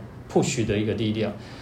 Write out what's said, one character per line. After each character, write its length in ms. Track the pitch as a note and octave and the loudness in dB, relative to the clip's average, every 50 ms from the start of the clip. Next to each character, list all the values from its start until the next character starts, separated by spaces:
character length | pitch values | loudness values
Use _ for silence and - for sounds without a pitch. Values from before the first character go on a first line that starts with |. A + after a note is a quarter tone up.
| - - - - - - | -8 -12 -14 -14 -6 0
push 340 | - - - - - B2 A2 | 2 4 4 4 2 2 2
的 120 | G2+ G2+ | 2 2
一 80 | G#2 G#2+ | 2 2
个 100 | A2 G2 | 2 0
力 180 | - A#2 A2 G#2+ | 0 0 0 2
量。 200 | A2 G#2 G2 - - - - - - | 0 0 -2 -2 -6 -10 -14 -14 -14